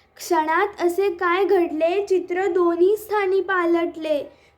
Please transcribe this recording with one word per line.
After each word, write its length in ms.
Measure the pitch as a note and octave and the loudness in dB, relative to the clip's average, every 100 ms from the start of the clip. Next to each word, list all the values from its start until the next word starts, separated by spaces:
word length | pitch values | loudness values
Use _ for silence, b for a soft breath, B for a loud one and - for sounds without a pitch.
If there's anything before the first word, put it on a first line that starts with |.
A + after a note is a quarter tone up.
| b - | b -12
क्षणात 520 | - E4 D#4 E4+ G4+ - | -2 0 2 0 0 0
असे 280 | F4 F4 G4+ | -2 0 -2
काय 360 | F4 F4+ F4+ G4 | 0 0 0 2
घडले, 600 | F#4+ E4+ D#4 E4 G4 G4+ | 2 0 0 0 0 0
चित्र 420 | F#4 F4 F4+ G4 | -2 -2 -2 0
दोन्ही 500 | F4+ E4+ E4+ F#4 G#4 | 2 2 4 2 2
स्थानी 440 | - G#4 F#4+ F#4+ | -2 -2 0 0
पालटले. 840 | F4+ F#4 E4+ E4+ E4 D#4+ D#4 D4 - B B | 0 0 2 0 0 -4 -2 -2 -4 B B